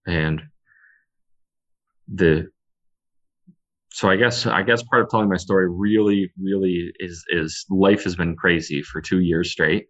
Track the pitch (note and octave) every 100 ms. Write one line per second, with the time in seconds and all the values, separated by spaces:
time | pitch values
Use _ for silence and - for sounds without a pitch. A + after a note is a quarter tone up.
0 | - E2+ D#2 D#2 - _ _ _ _ _
1 | _ _ _ _ _ _ _ _ _ _
2 | - F#2 E2+ D#2 D#2+ _ _ _ _ _
3 | _ _ _ _ _ _ _ _ _ -
4 | G2 F#2+ A#2+ A#2+ A2 E2 G2+ A#2+ - B2
5 | G#2 A2+ G#2 F2+ - F#2+ F2+ F2+ G#2 G#2+
6 | G#2 G2+ F#2 F#2 F#2+ G2 F#2 F2 F2 -
7 | F2+ E2+ - E2+ D#2 - - F#2+ G2 G#2
8 | F#2+ F2 E2+ D#2+ F2+ E2 D#2+ D2 - D#2+
9 | - F#2 F2 E2 F2 - D#2 D#2+ -